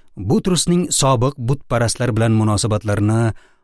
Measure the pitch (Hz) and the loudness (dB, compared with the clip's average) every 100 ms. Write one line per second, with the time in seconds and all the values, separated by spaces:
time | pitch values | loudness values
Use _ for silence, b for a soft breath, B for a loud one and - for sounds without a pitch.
0 | b - 92 208 190 139 - 175 - - | b -10 -2 0 2 0 2 0 0 0
1 | 143 127 131 139 117 143 - 120 113 - | 2 2 0 -2 -4 -4 -2 -2 -2 -2
2 | 120 110 113 110 107 104 104 104 104 101 | -2 0 2 2 2 0 0 -2 -2 0
3 | 104 113 117 b b b | 0 2 0 b b b